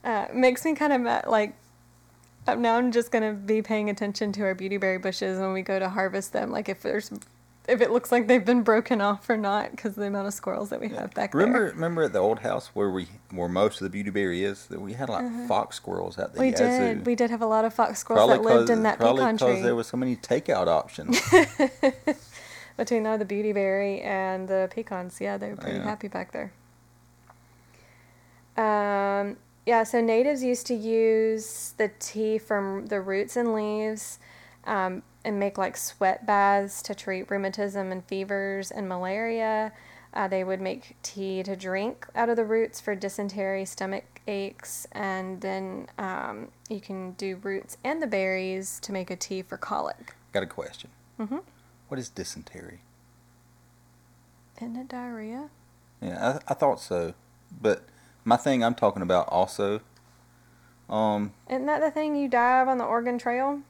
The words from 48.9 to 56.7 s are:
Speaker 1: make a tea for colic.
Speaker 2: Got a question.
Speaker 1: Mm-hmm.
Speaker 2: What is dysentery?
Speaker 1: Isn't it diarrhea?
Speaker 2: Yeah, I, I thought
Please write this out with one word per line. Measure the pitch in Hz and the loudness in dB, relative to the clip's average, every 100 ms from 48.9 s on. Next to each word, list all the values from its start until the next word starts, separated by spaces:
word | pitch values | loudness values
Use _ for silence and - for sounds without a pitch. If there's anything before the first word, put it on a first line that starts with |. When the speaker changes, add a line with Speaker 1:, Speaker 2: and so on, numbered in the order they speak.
Speaker 1:
make | 190 180 | -8 -6
a | 180 | -8
tea | - 190 | -8 -8
for | 185 - | -8 -12
colic. | - 208 73 - - - _ | -6 -4 -4 -8 -16 -20 _
Speaker 2:
Got | 101 | -4
a | 95 | -4
question. | - - - - _ _ - | -8 -12 -12 -20 _ _ -10
Speaker 1:
Mm-hmm. | 214 285 381 _ _ _ _ | -8 -8 -10 _ _ _ _
Speaker 2:
What | 135 | -10
is | 120 | -10
dysentery? | - 90 - - 87 85 - _ _ _ _ _ _ _ _ _ _ _ _ _ _ _ _ _ - | -10 -10 -10 -16 -16 -18 -20 _ _ _ _ _ _ _ _ _ _ _ _ _ _ _ _ _ -14
Speaker 1:
Isn't | 233 233 | -10 -10
it | 254 | -10
diarrhea? | 247 247 226 214 240 294 _ _ _ _ _ | -10 -10 -10 -10 -10 -12 _ _ _ _ _
Speaker 2:
Yeah, | 92 87 117 143 - | -8 -2 -2 -2 -4
I, | |
I | |
thought | - 143 | 2 2